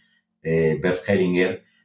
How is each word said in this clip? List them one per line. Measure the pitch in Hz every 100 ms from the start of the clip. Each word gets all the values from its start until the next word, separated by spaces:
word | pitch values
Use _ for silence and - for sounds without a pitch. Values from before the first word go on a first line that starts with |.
| _ _ _ _
eh, | 80 80 80 -
Bert | 90 - -
Hellinger, | 95 90 90 92 95 _ _